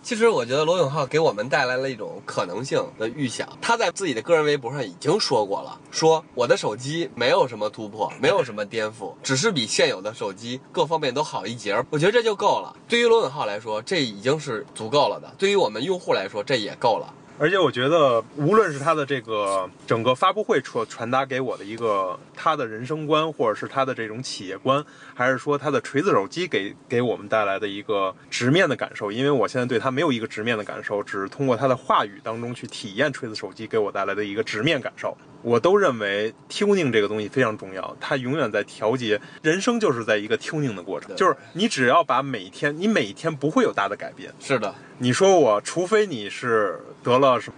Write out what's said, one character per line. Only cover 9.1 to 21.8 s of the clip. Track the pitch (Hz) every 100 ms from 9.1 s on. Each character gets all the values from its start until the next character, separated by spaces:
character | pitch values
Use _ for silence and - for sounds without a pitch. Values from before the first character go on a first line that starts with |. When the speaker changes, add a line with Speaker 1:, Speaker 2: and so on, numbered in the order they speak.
| 78
Speaker 1:
只 | - 131
是 | 214
比 | 165 110
现 | - 135
有 | 101
的 | 101
手 | 113 110
机 | 95 117 127 135
各 | - 151
方 | 165
面 | 147
都 | 123
好 | 151 123 95
一 | 120
截 | 104
儿。 | 101 123
我 | 151
觉 | 170
得 |
这 | 240
就 | 226 202
够 | 202 120
了， | 92 - -
对 | 233
于 | 233
罗 | 226
永 | 147
浩 | 143 113
来 | 104
说， | 113 107
这 | 117 190
已 | 127 101
经 | 113 156
是 | 147 110 - -
足 | 110
够 | 139 120
了 | 85
的； | 73 -
对 | 196
于 | 202
我 | 135
们 | 107
用 | 151 180
户 | 180
来 | 120 98
说， | 107
这 | 101 131
也 | 98 -
够 | 123 101
了。 | - - - -
Speaker 2:
而 | 151
且 | 190
我 | 156
觉 | 123 135
得， | 165 139 117 110 139
无 | 147
论 | 220 196
是 | 143
他 | 143
的 | 156 135
这 | 135
个 | 113 107 101 98 90 - -
整 | 117
个 | 117
发 | 127 190
布 | 190
会 | 208 170
所 | - 127 110
传 | - 117
达 | 131 135
给 | 131
我 | 131 92
的 |
一 | 98
个 | 110